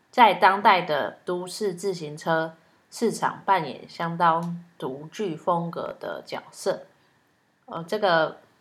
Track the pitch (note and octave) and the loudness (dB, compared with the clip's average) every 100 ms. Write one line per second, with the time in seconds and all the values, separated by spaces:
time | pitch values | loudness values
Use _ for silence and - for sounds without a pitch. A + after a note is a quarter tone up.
0 | _ - G#3+ F3+ F#3+ G3 G#3+ F#3 E3 C#3+ | _ 6 6 6 4 6 4 4 4 -2
1 | A2 - - F3+ F3+ - G#3 E3+ G3 F3 | -2 -6 -6 -4 -6 -6 -4 -4 -6 -6
2 | D3+ D3+ F3 E3 E3 - _ _ _ - | -8 -6 0 0 0 -6 _ _ _ -2
3 | A3+ - C3 - - F#3+ D3 - - - | -2 0 -2 -2 0 0 0 -10 -14 -8
4 | E3+ E3+ F3 E3 E3+ F3 - - D3+ C#3 | -6 0 2 2 0 -8 -12 -10 -10 -8
5 | D#3 - G3+ D3+ - E3+ E3+ - - - | -12 -6 -6 -4 -2 0 -2 -6 -10 -8
6 | - - - - - - G3 D#3+ - _ | -10 -10 -10 -12 -12 -8 -4 -4 -6 _
7 | _ _ _ _ _ _ - E3 E3 G#3+ | _ _ _ _ _ _ -12 -10 -6 0
8 | G3+ E3 D3+ - _ _ | 4 4 2 -2 _ _